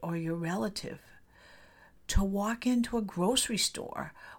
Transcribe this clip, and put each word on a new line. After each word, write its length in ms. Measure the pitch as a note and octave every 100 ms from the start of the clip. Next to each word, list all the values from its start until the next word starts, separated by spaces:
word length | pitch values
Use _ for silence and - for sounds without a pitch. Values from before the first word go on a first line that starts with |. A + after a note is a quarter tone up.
or 160 | E3+ E3+
your 160 | E3
relative, 680 | E3+ E3 F#3+ A3 G3+ - C#3+ - - - - - - - - - - -
to 140 | -
walk 440 | G3 G3 G#3 A#3 B3
into 320 | B3 A#3 A#3
a 40 |
grocery 540 | G3+ F3 F#3 C4 - G#3
store 560 | - - - - - - -